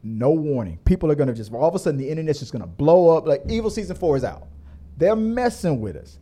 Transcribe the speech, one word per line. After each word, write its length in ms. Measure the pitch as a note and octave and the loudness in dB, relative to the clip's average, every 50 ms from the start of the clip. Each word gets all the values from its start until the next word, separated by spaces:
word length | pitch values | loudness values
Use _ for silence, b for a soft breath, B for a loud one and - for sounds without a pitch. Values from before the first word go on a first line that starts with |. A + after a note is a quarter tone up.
No 280 | - A2 A2+ A2 B2 C#3 | -10 -8 -6 0 2 2
warning. 500 | E3 D#3+ D3+ D3+ C#3 B2 A2 F2+ D#2+ - _ | 2 2 0 -2 -2 -4 -4 -6 -10 -2 _
People 280 | - F#3 F3+ F3 D#3 | 2 2 2 2 0
are 20 | D3 | 2
gonna 180 | C#3+ C#3+ C3 | 2 0 -2
just, 200 | A#2 A2+ G#2+ G2+ | -2 -6 -10 -10
all 160 | A2+ A#2 C#3+ E3 | -4 0 0 0
of 60 | F3+ | 0
a 20 | - | 0
sudden, 220 | - F3 D3 C3+ | -2 -2 -2 -2
the 80 | C3+ C#3 | -4 -6
internet's 320 | D#3 D#3+ D#3+ D#3 D3 C#3+ | -6 -4 -2 -2 -4 -4
just 100 | C3 - | -4 -10
gonna 160 | - A#2 F2+ | -10 -10 -10
blow 500 | E2+ E2+ - C#3+ D3+ E3+ F#3 F3 E3+ E3 | -10 -6 0 4 6 6 8 8 6 6
up. 120 | D#3+ - D#3 | 4 2 0
Like, 140 | C#3 C#3 - - | 0 0 0 -4
Evil 220 | A3+ A3+ A3 G#3+ | -4 -2 -2 -2
Season 240 | - A#3 G3+ F3 F3+ | -4 -4 -8 -8 -8
four 220 | - F3+ E3 C#3 | -2 0 0 0
is 80 | C3+ A#2+ | 0 0
out. 240 | G2 D2+ - - - - - b b b b b - - | -4 -8 -10 -18 -20 -20 -20 b b b b b -18 -2
They're 180 | - D#3 F#3+ A3+ | 2 2 2 4
messing 680 | A3 A3 A3+ A#3 B3 B3 A#3+ A#3 - - E3+ D3 A#2+ | 2 0 -2 -2 0 0 -2 -2 -2 -2 -2 -2 -2
with 140 | A2 G2+ D2+ | -4 -6 -8
us. 240 | - - - - - | -10 -16 -18 -20 -20